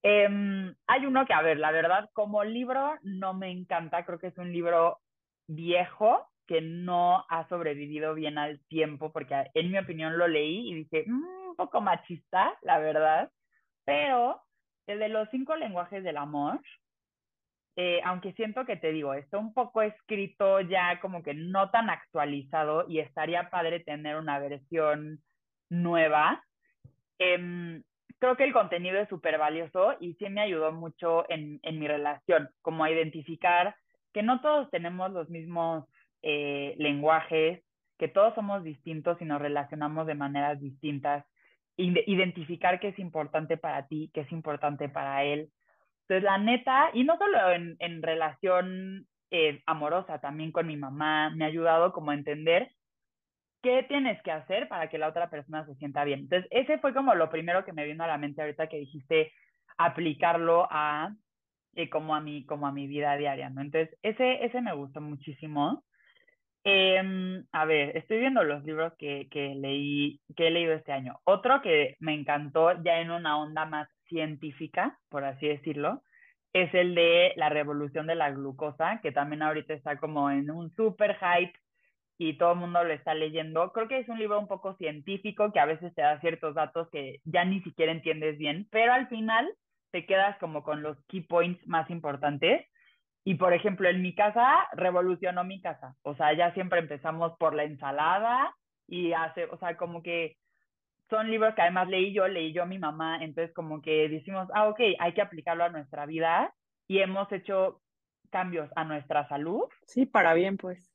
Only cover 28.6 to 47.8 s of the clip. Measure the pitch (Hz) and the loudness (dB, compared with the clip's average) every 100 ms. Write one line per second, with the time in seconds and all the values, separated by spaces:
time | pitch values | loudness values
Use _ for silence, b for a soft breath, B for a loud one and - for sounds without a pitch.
28.6 | 185 175 180 190 208 180 165 156 151 160 | 2 -2 -2 -2 -2 -4 -2 0 0 -2
29.6 | 160 185 202 269 175 165 196 196 208 165 | -4 2 2 2 -8 -8 -6 -2 -2 0
30.6 | 156 160 165 - 170 165 - 160 151 147 | -2 -2 -12 -4 2 2 2 -6 -6 -10
31.6 | 165 160 147 147 147 143 - 160 143 _ | -8 -4 -2 0 -2 -4 2 2 2 _
32.6 | - 160 156 160 160 160 147 160 180 175 | -8 -2 0 2 0 -4 -12 -2 2 4
33.6 | 185 - _ _ _ 208 220 254 302 302 | 2 -4 _ _ _ -2 0 2 2 2
34.6 | 269 175 170 180 185 185 160 165 160 170 | 0 -6 -6 -6 -6 -6 -8 -10 -8 -4
35.6 | 165 160 156 _ _ _ 156 147 143 143 | -2 -2 -8 _ _ _ -4 -2 -2 -4
36.6 | 139 - 147 143 151 160 - 160 160 180 | -6 -2 -2 2 4 2 2 2 2 0
37.6 | _ _ _ _ 160 196 220 226 202 202 | _ _ _ _ -2 4 4 2 -4 -4
38.6 | 165 143 170 160 151 170 160 147 143 147 | -6 -12 -10 -4 -2 -4 -4 -4 -2 -2
39.6 | 143 156 147 156 160 147 139 143 143 147 | -4 -6 -4 -4 -4 -4 -4 -2 -2 -2
40.6 | 139 135 151 143 143 143 - _ _ _ | -8 -8 -6 -2 -2 -2 -4 _ _ _
41.6 | _ - 180 175 - 185 185 175 156 170 | _ -4 2 2 4 2 2 -2 -10 -2
42.6 | 180 185 202 190 180 156 147 160 156 160 | 0 0 -2 -8 -8 -6 -4 -4 -2 -4
43.6 | 160 143 139 156 156 - 143 165 156 147 | -2 -6 -6 -10 -6 -8 -8 -8 -6 -4
44.6 | 147 147 147 143 139 139 143 147 156 _ | -4 -4 -6 -6 -4 -2 0 -2 -6 _
45.6 | _ _ _ _ _ 190 196 196 214 247 | _ _ _ _ _ 2 4 4 4 2
46.6 | 254 262 320 233 269 339 403 311 185 175 | 4 4 4 4 2 4 4 4 4 2
47.6 | 170 160 | -2 -8